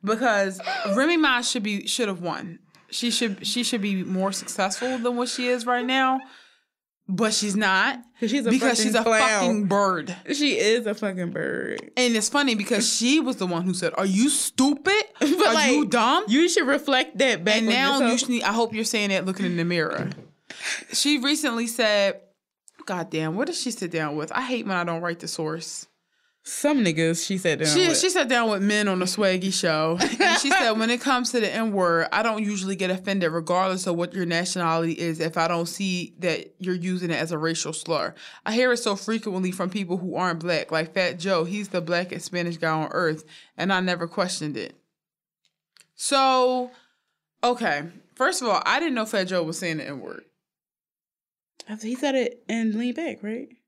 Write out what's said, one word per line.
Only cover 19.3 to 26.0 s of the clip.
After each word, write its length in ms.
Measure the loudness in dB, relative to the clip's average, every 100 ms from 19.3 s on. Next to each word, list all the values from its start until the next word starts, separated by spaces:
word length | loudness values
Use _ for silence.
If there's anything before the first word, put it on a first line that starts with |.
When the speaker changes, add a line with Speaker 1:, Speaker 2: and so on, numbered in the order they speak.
| -2 -2
Speaker 1:
in 100 | 0
the 80 |
mirror. 460 | 0 0 0 -2 -6 -8 -14 _ _ -12 -8 -8 -6
She 260 | -2 2 2
recently 480 | 2 0 0 -2 -4
said, 540 | 0 2 4 2 0 -12 _ _ _ -20 _ -8
God 240 | -6 -4
damn, 240 | -4 -2 -2
what 100 | -4
did 100 | -4
she 140 | -6
sit 200 | -6 -6
down 240 | -4 -4 -4
with? 140 | -4
I 100 | -6
hate 240 | -4 -4 -2
when 100 | -2
I 80 |
don't 160 | -2 -4
write 200 | -6 -6
the 80 | -8
source. 580 | -6 -6 -6 -10 -14 -16 _